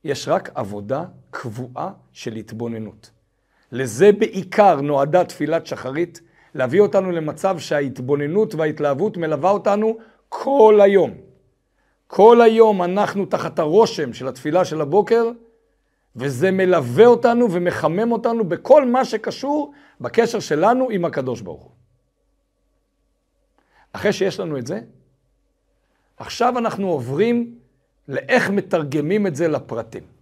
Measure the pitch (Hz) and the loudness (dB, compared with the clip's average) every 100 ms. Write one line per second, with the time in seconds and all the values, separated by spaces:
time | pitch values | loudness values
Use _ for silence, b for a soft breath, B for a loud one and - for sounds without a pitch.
0 | 156 131 - 180 - - 104 104 101 135 | -6 -8 -2 -4 -4 -10 -8 -10 -8 -8
1 | 180 - _ - 123 110 127 127 175 - | -8 -18 _ -14 -12 -12 -14 -10 -12 -14
2 | _ - 123 110 107 110 117 113 110 - | _ -14 -12 -12 -14 -10 -8 -8 -12 -18
3 | _ _ _ _ _ _ _ 117 131 107 | _ _ _ _ _ _ _ -6 -6 4
4 | 202 202 220 190 - - 202 147 143 139 | 4 4 -2 -4 -4 4 4 4 0 0
5 | 143 180 180 - 147 160 165 131 127 143 | 2 0 0 -6 -4 -4 -6 -10 -8 -6
6 | 175 - b b b - 127 170 208 208 | -8 -10 b b b -6 0 2 4 2
7 | 185 170 156 151 190 165 - 151 143 139 | -2 -4 -6 -4 -4 -4 -4 -4 -4 -8
8 | 127 143 147 185 214 156 156 156 147 135 | -4 -2 0 -2 -2 -2 -4 -2 -2 0
9 | 214 190 160 147 175 202 - 208 220 226 | -4 -4 -4 0 0 0 0 0 -2 -4
10 | B B _ - - 277 214 214 196 196 | B B _ -8 -2 6 8 8 6 6
11 | 139 - - _ _ _ _ _ _ _ | 2 -4 -20 _ _ _ _ _ _ _
12 | _ - 214 240 233 226 220 196 175 190 | _ 6 8 8 6 6 4 4 -2 -2
13 | 208 196 185 - 165 - 156 190 226 - | -2 -4 -4 -4 -4 -4 2 4 2 0
14 | 135 110 131 127 156 170 180 156 143 190 | -8 -6 -10 -8 -2 0 0 -4 0 0
15 | - 226 226 240 _ _ _ _ _ _ | 2 0 0 -6 _ _ _ _ _ _
16 | _ 113 135 123 185 190 185 170 123 123 | _ -8 -8 -2 0 2 2 2 0 6
17 | 240 233 240 240 240 175 175 - 151 170 | 6 6 2 2 0 0 -2 -2 -2 0
18 | 233 226 233 233 185 165 - 294 254 254 | -2 -2 -2 -2 -4 -6 4 4 6 -2
19 | 254 220 226 - 269 294 285 b b b | -2 -6 -8 -8 -4 -4 -6 b b b
20 | 123 - 233 220 - 151 196 254 254 202 | -2 0 0 -2 -4 0 2 2 -2 -2
21 | 165 143 127 113 95 73 - _ _ _ | -4 -4 -6 -8 -12 -16 -20 _ _ _
22 | _ _ _ _ _ _ _ _ _ _ | _ _ _ _ _ _ _ _ _ _
23 | _ _ _ _ _ _ _ _ _ - | _ _ _ _ _ _ _ _ _ -4
24 | 202 202 196 185 175 143 120 202 240 _ | -4 -2 -4 -4 -8 -8 -8 -10 -12 _
25 | _ _ _ _ _ _ _ _ _ _ | _ _ _ _ _ _ _ _ _ _
26 | _ _ - - 240 247 226 - 196 151 | _ _ -16 -2 0 0 -4 -4 -4 -4
27 | 117 143 226 240 233 - _ _ _ _ | -4 -2 0 0 -4 -12 _ _ _ _
28 | - 131 - 247 185 196 190 175 147 151 | -10 -8 0 0 0 -4 -2 -4 -2 -4
29 | 147 208 202 139 165 143 - 117 113 98 | -2 -2 -2 -2 -2 -2 -6 -10 -10 -16
30 | 78 _ | -20 _